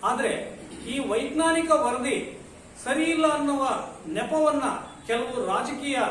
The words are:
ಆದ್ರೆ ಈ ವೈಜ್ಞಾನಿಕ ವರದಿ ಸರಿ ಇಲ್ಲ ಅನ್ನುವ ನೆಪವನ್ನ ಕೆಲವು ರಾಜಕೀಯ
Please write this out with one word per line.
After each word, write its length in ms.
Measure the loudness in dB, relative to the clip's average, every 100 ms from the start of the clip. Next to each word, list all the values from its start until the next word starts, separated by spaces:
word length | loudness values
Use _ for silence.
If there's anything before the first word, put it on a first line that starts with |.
ಆದ್ರೆ 560 | 0 0 0 0 -6 -12 -14 -14 -6
ಈ 200 | -4 0
ವೈಜ್ಞಾನಿಕ 600 | 0 0 2 2 4 4
ವರದಿ 680 | 4 4 0 0 -2 -4 -10 -16 -20 -20 -10
ಸರಿ 200 | -2 2
ಇಲ್ಲ 280 | 2 4 4
ಅನ್ನುವ 360 | 4 2 2 0 0 -4 -12 -8
ನೆಪವನ್ನ 540 | -4 0 4 4 4 0 -4 -8 -16 -4
ಕೆಲವು 400 | -2 -2 -2 0
ರಾಜಕೀಯ 520 | 0 -2 -4 -2 0 0